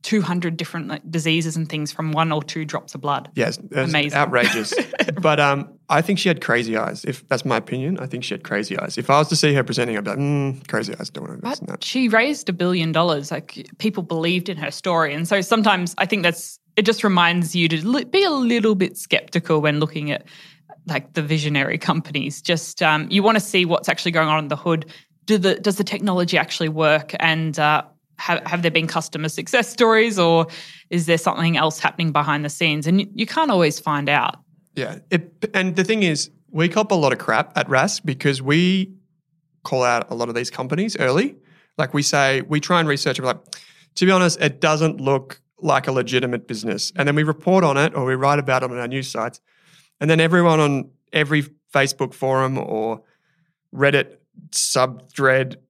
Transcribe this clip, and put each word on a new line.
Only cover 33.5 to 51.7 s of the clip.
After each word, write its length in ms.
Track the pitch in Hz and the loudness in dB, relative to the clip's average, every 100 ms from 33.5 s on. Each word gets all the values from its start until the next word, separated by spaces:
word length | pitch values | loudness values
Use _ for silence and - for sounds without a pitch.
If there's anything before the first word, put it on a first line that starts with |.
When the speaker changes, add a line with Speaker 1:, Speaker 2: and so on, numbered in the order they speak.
Speaker 1:
always 280 | 196 160 151 | 4 2 0
find 280 | - 147 143 | -4 -2 2
out. 300 | 143 120 - _ _ _ - | 0 0 -6 _ _ _ -8
Speaker 2:
Yeah. 240 | 127 - _ | -6 -8 _
It, 400 | 180 - _ 214 | -2 -2 _ -4
and 220 | 196 190 175 | -2 0 0
the 80 | |
thing 200 | 185 220 | 0 2
is, 260 | 190 151 - _ _ | 2 0 -6 _ _
we 180 | 156 170 | -2 0
cop 220 | 196 208 | 0 0
a 40 | 190 | 2
lot 160 | 143 | 2
of 60 | 120 | 0
crap 360 | - 113 - - | 0 0 0 -2
at 100 | - | 0
Rask 380 | 131 170 - 156 | 2 2 -2 -6
because 340 | 131 147 135 | -2 0 -2
we 500 | 131 156 180 190 190 - _ _ _ _ _ _ | 0 2 4 2 -2 -8 _ _ _ _ _ _
call 200 | - 131 | -4 0
out 260 | 123 120 - | 2 2 0
a 40 | 117 | -4
lot 140 | 120 | -4
of 60 | 117 | -4
these 140 | 123 | -6
companies 440 | - 127 151 214 - | -8 -4 -2 -2 0
early. 380 | 131 139 269 - _ _ _ - | 0 2 0 -4 _ _ _ -4
Like, 160 | 143 147 | -2 0
we 60 | |
say, 380 | 143 147 135 135 | 0 2 2 2
we 180 | - 151 | 0 -2
try 200 | 147 180 | 2 2
and 80 | 156 | 2
research, 300 | 143 - 127 | 0 -2 -2
and 80 | 127 | -2
we're 80 | |
like, 100 | - _ - - _ _ - | -4 _ -18 -18 _ _ 0
"To 100 | 185 | 4
be 60 | |
honest, 280 | 185 180 156 | 6 4 2
it 200 | 151 131 | -2 2
doesn't 400 | 160 156 160 143 | 0 2 0 0
look 400 | 131 139 135 - _ _ | 0 0 -2 -20 _ _
like 280 | 165 135 127 | 0 0 2
a 40 | |
legitimate 560 | 131 110 127 123 120 - | -2 2 0 0 -4 -6
business." 440 | 113 110 101 - - | -8 -6 -4 -6 -2
And 120 | 143 | 0
then 80 | 147 | 2
we 80 | |
report 400 | 151 156 - 190 | 0 0 2 4
on 140 | 170 139 | 4 4
it, 180 | 156 151 | 2 0
or 100 | 131 | -2
we 80 | 131 | 0
write 240 | 139 143 | 2 2
about 220 | 135 131 | 2 0
it 60 | 127 | 0
on 60 | 123 | -6
our 100 | 120 | -6
news 220 | 135 131 | -6 -6
sites. 320 | 117 113 - _ _ _ _ _ _ | -6 -6 -8 _ _ _ _ _ _
And 80 | 147 | 2
then 100 | 160 | 4
everyone 400 | 165 175 175 160 | 4 4 4 4
on 300 | 147 135 - _ _ | 4 2 -4 _ _
every 320 | 160 147 151 143 _ _ | -2 2 0 -2 _ _